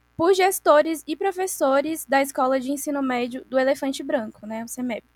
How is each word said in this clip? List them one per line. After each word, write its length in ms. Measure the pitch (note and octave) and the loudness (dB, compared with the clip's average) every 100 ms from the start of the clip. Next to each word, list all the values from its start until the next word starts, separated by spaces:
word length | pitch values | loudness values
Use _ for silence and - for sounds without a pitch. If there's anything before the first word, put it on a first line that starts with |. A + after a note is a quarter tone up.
| _ - | _ 0
por 160 | E4 | 4
gestores 720 | F#4+ F#4 F#4 F4+ D4 D#4 D#4+ - | 4 4 2 4 4 4 -2 -6
e 100 | D#4 | -4
professores 920 | G4 F4+ F#4+ - C#4+ C4+ D4 D#4+ - | -4 -2 -4 0 2 2 0 -6 0
da 160 | C4+ | 0
Escola 380 | C#4 C#4+ C4 C4+ | 0 0 0 0
de 120 | B3 | -2
Ensino 320 | C#4+ D4+ C#4+ | -4 -4 -2
Médio 420 | C4+ B3 A#3+ B3+ - | -2 -2 -4 -8 -4
do 120 | C4 | 0
Elefante 420 | C4 C#4+ C#4 C4+ | 2 0 -2 -4
Branco, 460 | C#4+ D4 A3 - G#3 | -4 -4 -4 -10 -12
né, 160 | A3 | -10
o 40 | A#3 | -10
cemeb. 360 | - B3 A3 - | -6 -6 -6 -10